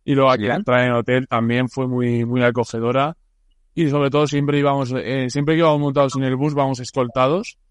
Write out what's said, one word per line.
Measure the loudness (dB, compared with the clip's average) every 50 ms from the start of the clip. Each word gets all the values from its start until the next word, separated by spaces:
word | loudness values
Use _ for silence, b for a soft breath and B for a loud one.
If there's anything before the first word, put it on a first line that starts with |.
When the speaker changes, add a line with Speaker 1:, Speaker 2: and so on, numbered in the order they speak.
| -4 0
Speaker 1:
Y | 2
luego | 4 4 4
aquí | 4 2 0
Speaker 2:
Sí. | 0
Speaker 1:
la | -2
entrada | -2 0 2 2 2 2
en | 2
el | 0 0
hotel | 0 0 0 0 0
también | 0 -2 0 0 0 0 0 -2 -2
fue | -4 -4 -4 -4
muy, | -2 -2 -2 0 -2 -2 -2
muy | -2 0 0 0
acogedora. | 2 0 0 -4 -4 -4 -4 -2 0 0 0 -2 -2 -4 _ _ _ _ _ _ _ _ _ _ _ _
Y | -2 0 0
sobre | 0 0 0 2
todo | 2 0 0 0
siempre | 0 0 0 0 0
íbamos, | 2 2 2 0 0 -2 -4 -4
eh, | -6 -4 -4 -4 -4 -4 -4
siempre | -2 -2 0 0 2
que | 2
íbamos | 4 2 2 2
montados | 0 0 2 2 2 2 0
en | -2
el | -2 -2 0
bus | 0 -2 -2 0
vamos | 0 0 -2 -2 -6
escoltados, | -8 -6 -4 -2 -2 -2 0 0 2 2 0 -2 -4 -8 -14 _ _ _